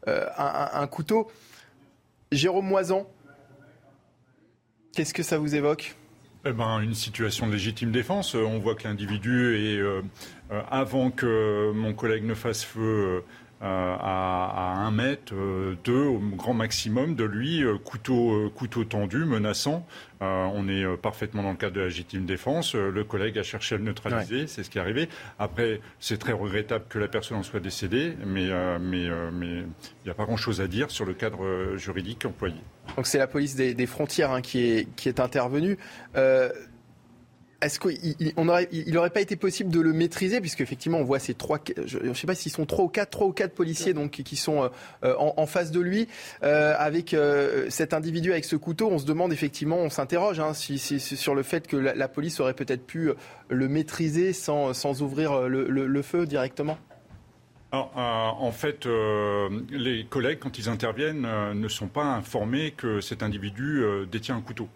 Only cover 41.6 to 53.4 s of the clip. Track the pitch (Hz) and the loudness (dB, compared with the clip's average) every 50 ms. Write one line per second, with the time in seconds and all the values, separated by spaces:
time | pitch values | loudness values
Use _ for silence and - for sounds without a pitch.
41.6 | - - - - 71 - 127 - - 123 120 - - 156 185 185 - 156 - - | 0 -6 -4 -4 -4 -4 -4 -4 -2 -2 -4 -2 -2 -2 -2 -2 -2 -6 -2 -2
42.6 | 156 - - - 190 175 - 214 202 - - - 208 196 180 - 202 185 - - | -2 0 2 2 2 2 2 0 -2 -2 0 2 2 2 2 2 -2 -2 2 0
43.6 | 180 160 165 - - 190 175 151 147 147 - - 139 - - 139 - - 151 147 | 0 0 0 0 0 0 2 2 0 -4 -4 -8 -10 -8 -6 -4 0 2 2 2
44.6 | 131 123 127 - - - - - - 127 127 - 143 156 - - 156 151 - 185 | 2 2 0 -4 -18 -20 -12 0 2 2 4 4 2 2 4 2 0 2 2 0
45.6 | 175 156 156 180 180 175 185 214 226 226 - - - - - - - 143 147 151 | 0 2 2 2 2 2 2 2 0 0 -4 -16 -16 -16 -8 0 2 4 6 6
46.6 | 151 151 151 - 147 151 147 170 175 - - 156 147 147 143 143 139 131 - 139 | 6 6 4 4 2 2 2 0 0 2 4 4 6 6 6 4 4 4 2 0
47.6 | 131 113 - - 160 - - 156 156 165 160 170 160 180 180 165 151 - - 147 | 0 -2 0 -2 0 0 0 0 0 0 -2 0 2 2 2 0 0 0 -2 -2
48.6 | 147 170 165 - 220 220 190 151 135 143 156 160 180 180 160 139 156 143 - - | 0 -2 0 2 2 2 2 2 2 0 2 2 2 2 2 0 0 -2 -2 -2
49.6 | 147 151 165 180 175 151 - - 139 127 170 170 185 214 190 160 156 156 156 151 | 0 0 2 2 2 0 0 -2 -2 2 2 2 4 2 2 2 0 -2 -2 -4
50.6 | - - 139 135 - - 147 139 127 - 139 135 - 156 139 139 135 - - 165 | -4 -4 -4 -4 -2 -2 -2 -2 -2 -4 -6 -2 0 2 2 2 2 2 -2 -2
51.6 | 160 - - 139 131 135 - - 135 131 - - 147 170 156 - 139 131 131 131 | 0 0 0 2 2 2 2 2 -2 -2 -2 -2 -4 -2 0 2 0 0 2 -2
52.6 | 135 - 131 123 127 - - 165 165 151 139 - - - - - | -2 -2 -2 -4 -4 -8 -6 0 0 0 0 0 -4 -20 -20 -20